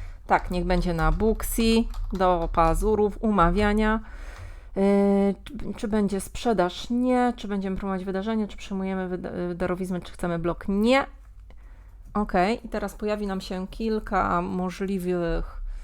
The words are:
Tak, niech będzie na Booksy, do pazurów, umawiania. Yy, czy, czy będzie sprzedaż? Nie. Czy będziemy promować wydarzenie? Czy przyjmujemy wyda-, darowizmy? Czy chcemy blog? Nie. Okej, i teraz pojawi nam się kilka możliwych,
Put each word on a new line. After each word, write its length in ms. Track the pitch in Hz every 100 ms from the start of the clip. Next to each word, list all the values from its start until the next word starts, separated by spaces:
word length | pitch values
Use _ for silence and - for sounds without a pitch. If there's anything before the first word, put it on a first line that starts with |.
| - - -
Tak, 240 | 185 -
niech 140 | 180
będzie 300 | 175 180 175
na 180 | 165 160
Booksy, 720 | 165 220 214 - - 226 226 233 - -
do 360 | 185 185 170 165
pazurów, 680 | - 165 160 208 208 208 196
umawiania. 800 | 220 202 170 180 208 214 214 220 220 - - - - - - 196
Yy, 60 | 196 202 202 196 202 190
czy, 300 | - 262 202
czy 140 | 202 226
będzie 320 | 214 196 196
sprzedaż? 720 | - - 247 196 180 - -
Nie. 420 | 240 254 247 247 240
Czy 120 | 202
będziemy 280 | 202 190 190
promować 280 | 202 190
wydarzenie? 440 | 190 190 208 220 202
Czy 80 | -
przyjmujemy 520 | - 190 190 190 185
wyda-, 460 | 180 190 180 175
darowizmy? 460 | 175 180 180 185 180
Czy 120 | -
chcemy 260 | - 175 170
blog? 260 | 170 165 -
Nie. 380 | 196 226 269 - - - - - - - - - - -
Okej, 520 | 208 208 185 185 240 220
i 20 |
teraz 260 | 208 202
pojawi 320 | - 208 208 202
nam 140 | 190
się 260 | - 185 185
kilka 760 | - 226 220 220 190 196 175
możliwych, 1200 | 185 185 185 175 196 196 180 180 170 165 - - - -